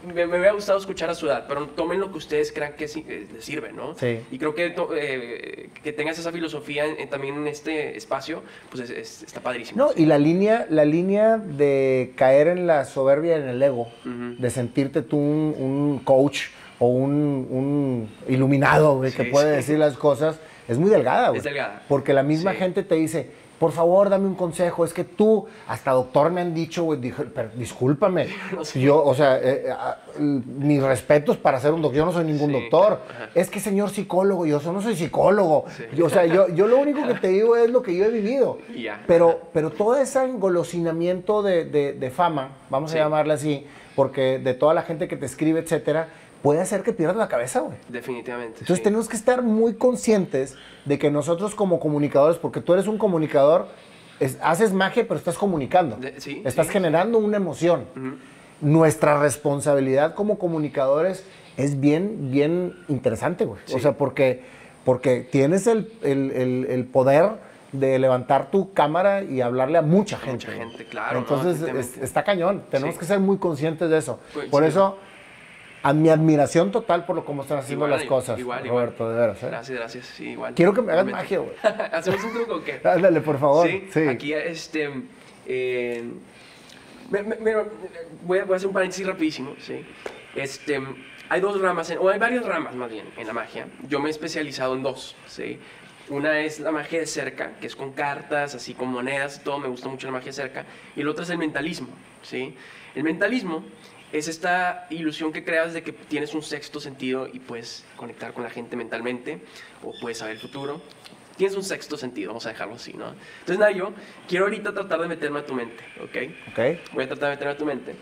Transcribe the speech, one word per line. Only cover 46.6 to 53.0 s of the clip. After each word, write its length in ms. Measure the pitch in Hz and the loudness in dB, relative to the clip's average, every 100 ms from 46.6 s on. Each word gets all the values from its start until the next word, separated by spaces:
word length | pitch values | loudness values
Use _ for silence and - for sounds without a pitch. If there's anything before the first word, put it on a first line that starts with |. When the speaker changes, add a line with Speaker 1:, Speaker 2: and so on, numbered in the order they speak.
Speaker 2:
hacer 220 | 185 196 | 0 -2
que 100 | 214 | -2
pierdas 240 | 196 156 208 | 0 0 0
la 120 | 202 | -2
cabeza, 320 | 127 127 247 | -2 -2 -2
güey. 160 | 285 - - | -4 -10 -12
Speaker 1:
Definitivamente, 680 | 120 120 123 113 120 117 113 | -12 -8 -10 -8 -8 -10 -10
Speaker 2:
Entonces 160 | 120 180 | -2 0
Speaker 1:
sí. 40 | |
Speaker 2:
tenemos 260 | 208 214 220 | 2 0 -2
que 80 | 233 | -2
estar 260 | - 247 | 0 2
muy 320 | 240 214 233 | 2 2 2
conscientes 840 | 226 247 247 - 214 175 135 135 - - - | 2 0 2 2 2 2 -2 -4 -10 -20 -14
de 140 | 139 143 | -4 0
que 120 | 151 | 2
nosotros 440 | 147 139 170 208 | 0 0 -2 -2
como 260 | 196 190 165 | -2 0 2
comunicadores, 560 | 156 147 147 139 147 170 | 2 0 2 4 4 4
porque 220 | 139 - | -2 -4
tú 140 | - | 2
eres 120 | 180 196 | 2 2
un 120 | |
comunicador, 720 | 214 | 0